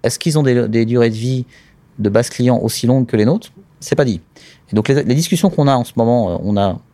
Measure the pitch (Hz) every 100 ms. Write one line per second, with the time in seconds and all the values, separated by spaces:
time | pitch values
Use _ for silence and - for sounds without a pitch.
0 | 226 - 175 151 139 120 110 113 113 120
1 | 117 110 120 131 123 - _ _ _ -
2 | 104 110 120 - 123 120 113 - 117 131
3 | 123 110 107 196 - - _ _ - 139
4 | 135 87 _ _ - - _ 104 107 139
5 | 98 131 165 175 196 160 143 131 117 -
6 | 113 120 101 85 95 101 98 87 _